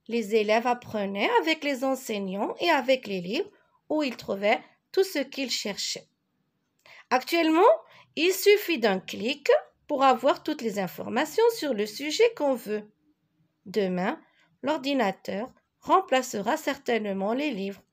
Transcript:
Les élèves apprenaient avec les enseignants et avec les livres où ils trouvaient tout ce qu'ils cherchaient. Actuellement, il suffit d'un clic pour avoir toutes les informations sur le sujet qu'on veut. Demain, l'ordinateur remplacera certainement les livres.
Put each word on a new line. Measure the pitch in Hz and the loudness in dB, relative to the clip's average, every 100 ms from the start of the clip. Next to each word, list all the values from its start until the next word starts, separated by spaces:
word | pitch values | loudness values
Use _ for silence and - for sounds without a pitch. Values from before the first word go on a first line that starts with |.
| - | -6
Les | 233 202 | -4 0
élèves | 220 208 220 240 | 2 4 2 2
apprenaient | 240 - 214 196 196 285 480 | -2 -4 -6 -4 -2 2 2
avec | 330 311 | 2 0
les | 285 262 | -2 -2
enseignants | 269 262 - 208 196 190 277 - | -2 -2 -4 -6 -4 -4 -4 -2
et | 349 | 0
avec | 302 247 262 214 | 2 2 0 0
les | 190 | -6
livres | 175 254 - _ _ _ - | -4 -4 -6 _ _ _ -4
où | 311 | -2
ils | 285 233 | -2 -4
trouvaient | - 196 202 262 - _ _ | -6 -2 0 0 -2 _ _
tout | - | 0
ce | 381 294 | 0 0
qu'ils | 277 269 262 | -6 -6 -6
cherchaient. | - 214 190 - - - _ _ _ _ _ _ _ - - - | -6 -6 -6 -6 -8 -12 _ _ _ _ _ _ _ -20 -18 -2
Actuellement, | 254 - 339 320 320 453 640 - - _ | -2 0 2 4 6 6 6 0 -20 _
il | - 339 | -2 0
suffit | 370 392 403 - 320 | 2 4 4 4 0
d'un | 233 277 | 0 0
clic | - 202 208 294 - 571 - _ - | -4 -8 -6 -4 2 2 0 _ -6
pour | 294 | 2
avoir | 269 240 262 339 | 4 4 2 0
toutes | - 302 | -2 -4
les | 226 196 | -4 -4
informations | 185 - - 214 311 - 466 453 | -6 -6 -6 -4 -2 2 2 2
sur | 302 | -2
le | 214 214 | -2 -4
sujet | - 294 302 466 - | -6 -4 2 2 2
qu'on | 285 | -2
veut. | 254 196 214 208 _ _ _ _ _ _ _ | -2 -4 -8 -8 _ _ _ _ _ _ _
Demain, | 208 196 190 180 190 320 _ _ _ _ | -8 -2 0 0 -2 -4 _ _ _ _
l'ordinateur | 254 311 262 277 202 185 - 196 254 _ _ _ - | -4 -2 0 0 0 -2 -6 -8 -8 _ _ _ 0
remplacera | 359 381 262 247 214 196 311 | 2 2 0 0 -4 -2 -2
certainement | 311 269 - 233 208 196 196 | -2 -6 -2 -2 -2 -4 -2
les | 247 302 | -2 -2
livres. | 202 196 196 _ | -4 -6 -8 _